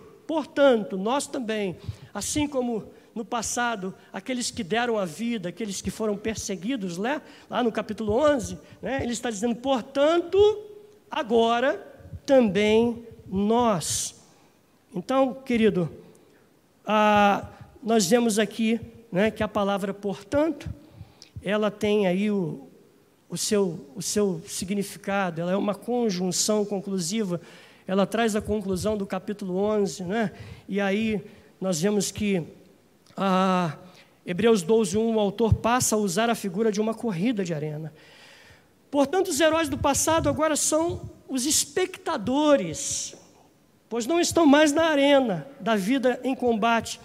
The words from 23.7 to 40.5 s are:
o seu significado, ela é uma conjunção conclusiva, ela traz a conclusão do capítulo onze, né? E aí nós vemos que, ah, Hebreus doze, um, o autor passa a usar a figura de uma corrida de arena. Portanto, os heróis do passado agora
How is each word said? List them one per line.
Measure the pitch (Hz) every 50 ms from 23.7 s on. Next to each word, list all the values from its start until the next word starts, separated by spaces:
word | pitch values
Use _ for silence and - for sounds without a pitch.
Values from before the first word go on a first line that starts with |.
| 78 - - - -
o | -
seu | - - - 107 104 98 87 82 -
significado, | - - - 196 175 - 101 - - - - - 196 196 202 196 180 160 160
ela | 170 175
é | 185
uma | 202 202 208 190
conjunção | 196 - 233 247 247 240 220 180 180 185 180 170 - - - 214 214 202
conclusiva, | 208 214 190 185 202 190 190 170 156 208 226 214 185 175 160 - - - - - - - - _
ela | - 185 196 190
traz | 190 - 214 233 226 202
a | 214
conclusão | - - 208 214 185 196 190 175 170 208 220
do | 202 196
capítulo | 196 196 185 185 - 208 202 202 185 180
onze, | 185 202 214 214 214 202 180 151 - 185
né? | 170 196 233 220 170 - - - - - - -
E | - 190 196
aí | 202 196 190 214 226 220 214 196 - - - - - - _ _
nós | 185 190 180 151
vemos | 170 208 208 202 180 -
que, | - - 208 202 196 175 151 - - - - - _ _ _ _ _ _ _ - -
ah, | - 190 196 185 185 190 190 185 180 180 160 139 - - - - - - _ _ _ -
Hebreus | - 180 175 208 233 226 202
doze, | 160 160 220 226 220 165 180
um, | 214 226 226 226
o | 220
autor | 208 196 196 - 233 214 185
passa | - - 220 240 - - - 233
a |
usar | 214 208 196 160 202 226 233
a | 226
figura | - - 196 165 202 226 226
de | 196 202
uma | 214 226 220
corrida | 226 - 233 185 160 190 254 247 196 190
de | 170
arena. | 165 147 151 151 151 151 160 156 - - - - - - - - - - - - - - _ _ _ _ _ _
Portanto, | - 285 269 277 330 381 370 370
os | 302 254
heróis | 330 311 311 330 330 277
do | 294
passado | 240 - 285 269 - - 330 320 330 262 285
agora | 277 233 311 320